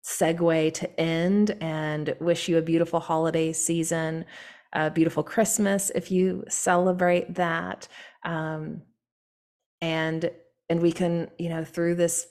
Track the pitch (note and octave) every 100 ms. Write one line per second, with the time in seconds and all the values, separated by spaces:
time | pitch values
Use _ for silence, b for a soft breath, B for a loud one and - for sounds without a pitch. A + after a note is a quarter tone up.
0 | - - E3 E3+ E3+ D#3+ D#3 D#3+ - -
1 | E3 E3 F3 G3+ G#3 - E3 D#3 D3+ D3+
2 | D3+ C3 E3 E3+ - E3 D#3+ E3 E3 E3+
3 | D#3+ D#3+ E3 E3 D#3+ D#3+ - E3+ D#3+ E3
4 | D#3+ D#3+ E3+ B B B B - D#3 D#3
5 | D#3+ E3 D3+ - G#3+ - G3+ G3 - -
6 | F3+ F#3 F#3 F3+ - - - F3+ F#3 F3+
7 | F3+ F3 - F3 F3 E3 F3 - - B
8 | B B E3 E3 D#3+ D#3 D#3 E3 - _
9 | _ _ _ _ _ _ _ _ E3 D#3+
10 | D#3+ D#3+ E3+ - _ _ _ E3 E3+ E3
11 | F3 E3+ E3 - E3+ E3 D#3+ - E3+ F3
12 | E3+ - -